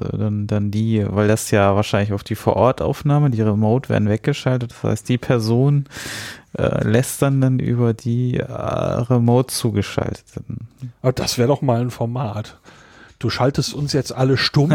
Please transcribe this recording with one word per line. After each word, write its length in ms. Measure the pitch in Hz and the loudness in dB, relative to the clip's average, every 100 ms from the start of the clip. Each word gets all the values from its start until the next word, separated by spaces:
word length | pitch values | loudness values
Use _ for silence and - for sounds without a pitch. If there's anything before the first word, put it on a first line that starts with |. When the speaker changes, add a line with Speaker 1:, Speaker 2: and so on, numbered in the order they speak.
| - | -4
Speaker 1:
dann, 340 | 101 107 104 104 | -4 -2 -2 -2
dann 240 | 104 104 | -2 0
die, 340 | 107 110 110 101 | 0 0 0 0
weil 180 | 98 104 | 2 2
das 240 | 110 - | 2 2
ja 240 | 107 98 | 4 4
wahrscheinlich 380 | 98 107 104 101 | 2 2 0 0
auf 100 | 101 | -2
die 140 | - 110 | -6 -2
Vor-Ort-Aufnahme, 960 | - - 113 - 78 139 143 147 147 | 0 4 2 2 -2 -2 0 2 2
die 120 | 110 | 2
Remote 460 | 107 104 107 123 - | 2 2 2 2 0
werden 200 | 110 104 | 0 2
weggeschaltet, 640 | 107 - 143 - 127 120 | 0 -2 -2 -2 -2 -4
das 140 | - | -6
heißt, 240 | 110 110 - | -4 -2 -2
die 100 | 123 | -2
Personen, 680 | - 123 110 117 139 143 139 - - - - - _ - | 0 0 2 2 4 2 0 -8 -12 -12 -12 -16 _ -2
äh, 300 | - - 104 | 0 0 2
lästern 540 | 113 135 - 139 135 | 2 0 0 0 2
dann 180 | 131 127 | 2 2
über 340 | - 120 120 | 0 0 0
die, 440 | 113 117 120 123 123 | 0 -2 -2 0 -2
äh, 80 | |
remote 1080 | 123 117 - - - - 120 123 117 123 131 | -4 -6 -4 -2 -2 -2 2 2 4 4 2
zugeschalteten. 1160 | - 117 104 98 - - - - - 120 - - _ 127 - | -2 -2 -2 -2 -4 -4 -6 -14 -16 -12 -14 -14 _ -18 -4
Speaker 2:
Aber 100 | 131 | -2
das 260 | 131 - - | -2 -2 0
wäre 100 | 120 | 0
doch 140 | 139 | 2
mal 180 | 139 117 | 0 0
ein 100 | 123 | -2
Format. 680 | - 117 120 117 104 110 - - - - - - _ | -4 -6 -4 -6 -6 -10 -14 -20 -20 -20 -20 -20 _
Du 100 | 117 | -4
schaltest 460 | - 123 - 131 | 0 0 0 -4
uns 180 | - 143 | -4 -2
jetzt 220 | 143 - | -2 -4
alle 240 | - 131 135 | -2 2 2
stumm, 320 | - 151 147 | 2 2 4